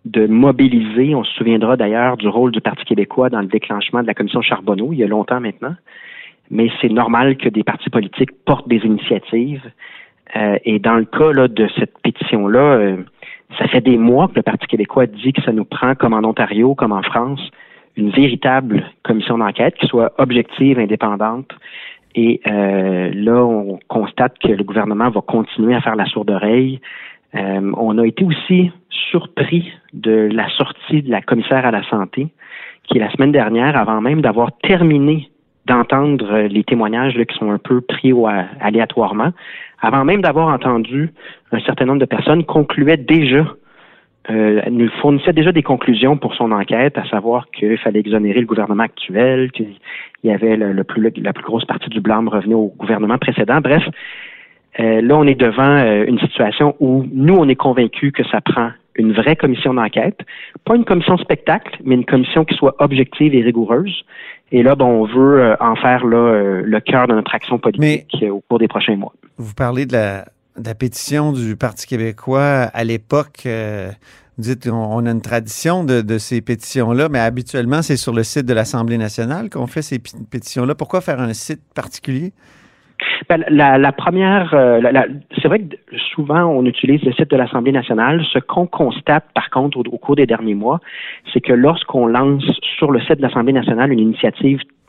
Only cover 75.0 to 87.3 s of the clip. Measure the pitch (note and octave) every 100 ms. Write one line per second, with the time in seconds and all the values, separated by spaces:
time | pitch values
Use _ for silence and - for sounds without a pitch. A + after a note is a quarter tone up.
75 | A#2+ A2+ A2 A#2 A2 - D#3+ F3+ D3+ B2+
76 | G#2+ A2+ - A#2+ A2 A#2 - C3+ A2+ A#2+
77 | D#3 C3+ A2+ B2 A#2+ C3+ A#2+ D3+ D#3+ C3
78 | - A#2 A2 D3 B2+ A2+ G#2+ B2 A#2 A#2
79 | G#2+ - A#2 E3 A3 - B2 D#3+ D3+ B2+
80 | - - A2+ B2 - B2+ B2+ C#3+ D3 F#3
81 | F3+ C3 A#2+ G#2+ - D#3 _ - - -
82 | - C3 F3+ - _ _ _ _ _ -
83 | - - - E3 - D3+ C#3 C3+ C#3 -
84 | - F3+ F#3+ G3 E3+ D3+ B2 A#2 A#2+ C3+
85 | A2+ C#3+ - - D3+ G#3+ F3 - _ -
86 | - - C#3+ D#3 F3 C3+ B2+ - B2+ D3
87 | C3+ B2+ D3+